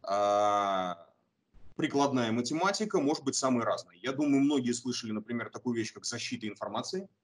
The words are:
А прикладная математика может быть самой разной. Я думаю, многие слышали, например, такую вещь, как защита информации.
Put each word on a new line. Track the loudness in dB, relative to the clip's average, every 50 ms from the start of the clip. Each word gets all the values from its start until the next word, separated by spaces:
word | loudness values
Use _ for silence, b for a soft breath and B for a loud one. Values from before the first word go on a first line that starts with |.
| -2
А | -2 0 2 2 4 4 4 4 4 4 2 2 2 0 0 0 -2 -4 -8 -12 _ _ _ _ _ _ _ _ _ _ -18 -16 -14 -4
прикладная | -4 -2 0 2 2 4 4 4 2 2 2
математика | 2 0 0 0 0 2 2 2 2 0 -4 0 0 2
может | 2 2 0 0 -2
быть | -2 -2
самой | 0 2 2 2 2 2
разной. | 0 -2 -4 -6 -14 -20 -6
Я | -4 -4 -2
думаю, | 0 2 4 4 4
многие | 4 4 4 2 2 0
слышали, | -2 -2 -2 -4 -6 -4 -4 -4
например, | -6 -6 -4 -4 -6 -6 -6 -6
такую | -10 -6 -4 -4 -2
вещь, | -2 -4 -4
как | -8 -10 -10
защита | -8 -8 -6 -6 -6 -6 -6 -6
информации. | -8 -8 -8 -8 -6 -4 -6 -4 -4 -6 -6 -8 -8 _ _